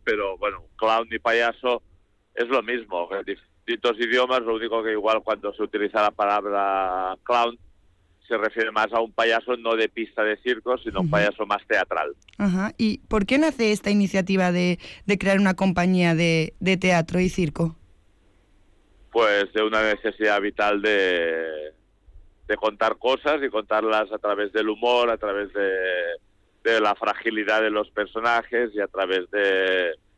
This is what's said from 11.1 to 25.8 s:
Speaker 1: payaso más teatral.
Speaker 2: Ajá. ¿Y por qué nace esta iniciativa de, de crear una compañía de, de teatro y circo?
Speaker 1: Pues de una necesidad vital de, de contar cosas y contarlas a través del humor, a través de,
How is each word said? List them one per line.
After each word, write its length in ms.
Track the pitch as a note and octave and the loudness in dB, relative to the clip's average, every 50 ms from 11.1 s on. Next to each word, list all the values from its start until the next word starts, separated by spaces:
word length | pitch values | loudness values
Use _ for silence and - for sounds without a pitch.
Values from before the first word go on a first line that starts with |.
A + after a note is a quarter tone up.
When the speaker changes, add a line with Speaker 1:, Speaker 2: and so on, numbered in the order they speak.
Speaker 1:
payaso 340 | G#2+ G2+ G#2 G#2 G2+ - G#2+ | 2 2 2 2 0 -2 -4
más 200 | G2+ G#2 G2+ - | -4 -4 -4 -2
teatral. 440 | - A2 G2 F#2 - - E2 D#2 D2 C#2+ - _ _ - - | -2 0 0 0 0 -2 -4 -4 -4 -6 -12 _ _ -6 -2
Speaker 2:
Ajá. 360 | G#3 G3 F3 F#3 G3 A3 - - | 0 0 0 0 -2 -4 -4 -2
¿Y 200 | A3+ G#3+ G#3 - - - | -2 -2 -2 -4 -4 -2
por 180 | A3+ G#3+ G3+ | 0 0 0
qué 120 | - B3+ C#4+ | 2 2 2
nace 340 | D#4 D#4+ C#4+ A#3+ A#3 G#3+ | 2 2 0 0 0 0
esta 180 | G#3+ G3+ - G#3 | 0 0 0 0
iniciativa 640 | G#3 G#3 G3+ F3+ - F#3+ F#3 F#3 F#3+ F#3+ F#3 F3+ | 2 2 2 2 0 0 0 0 2 2 2 2
de, 280 | F3 F3+ F3+ F3+ F3 - - - - - - | 2 2 2 0 0 -2 -6 -12 -20 -8 -2
de 120 | - G3+ F#3+ | -2 0 0
crear 220 | - F#3+ G3 G3 | 2 2 2 4
una 140 | G3+ F#3+ F3+ | 4 2 2
compañía 600 | - G3 F#3+ E3+ F3+ F3 F#3 F#3 F3+ F3 E3+ E3 | 2 2 0 2 2 2 2 4 4 4 4 4
de, 400 | D#3+ F3 E3+ E3 D#3+ D#3 - - - | 2 2 2 2 2 0 -2 -4 -4
de 160 | F#3+ F#3 F#3+ | 0 0 0
teatro 460 | F3+ F#3 F#3 F3+ E3+ D#3+ - F3 F3+ | 2 2 4 4 4 2 2 0 0
y 80 | F3+ F#3 | 0 0
circo? 480 | - - F3 D3 - - E3+ D#3+ D#3+ - - - - _ _ _ _ _ _ _ _ _ _ _ _ _ _ _ _ _ _ _ _ _ - - - | 0 0 -2 -2 0 -2 -2 -2 -4 -6 -18 -20 -20 _ _ _ _ _ _ _ _ _ _ _ _ _ _ _ _ _ _ _ _ _ -14 -4 2
Speaker 1:
Pues 320 | A#2 A2+ G#2+ G#2 G2+ G2 F#2 - | 4 4 4 4 4 2 0 0
de 100 | G#2+ G#2+ | 0 0
una 180 | G#2+ A2 A2 | 2 2 2
necesidad 600 | A2 G#2+ G#2 - - A2 G2 - G#2+ G#2 G#2 G2+ | 2 2 0 0 -2 -4 -4 0 0 2 2 2
vital 400 | G2 G#2 - - G#2 G#2 G#2 G2+ | 0 -2 -2 0 0 0 0 2
de, 880 | G2 G#2+ G#2 G2 F#2+ F#2 F2+ F2 E2+ E2 E2 E2 E2 D#2+ D#2 D2+ D2+ D2+ D#2 _ _ _ _ _ _ - - - - - _ _ - - | 2 2 2 2 2 2 2 0 0 -2 -2 -4 -4 -6 -8 -10 -10 -12 -16 _ _ _ _ _ _ -20 -20 -20 -20 -20 _ _ -8 -6
de 80 | G#2+ - | -4 -2
contar 400 | - A2 G#2 G#2 A2+ A2 A2 - | -2 -2 -2 0 0 -2 0 0
cosas 420 | - B2 C3 B2 - D3+ D3+ D3 | 0 0 0 0 0 -2 -2 -2
y 80 | C#3 B2 | -2 -4
contarlas 640 | - A2 G#2 - G#2+ G#2+ A2 A2 A2 G#2+ G#2+ G2+ | -4 -6 -4 -2 -2 0 0 0 0 0 0 -2
a 60 | A2 G#2 | -4 -4
través 340 | - G#2 G#2 G2+ G#2 G2 | -4 -2 -2 -2 -4 -4
del 160 | G2 A2 G#2+ G#2+ | -2 -2 -2 -2
humor, 420 | G#2+ G#2 A#2 A#2+ B2 B2 A#2+ A#2 | -2 -2 0 2 2 2 2 2
a 80 | A2+ A2 | 0 -2
través 300 | A2 G#2 G2 G2+ G#2 F#2+ - | -2 -4 -4 -4 -4 -6 -4
de, 180 | G#2 G2 F#2+ F#2+ F#2+ | -2 -2 0 0 -2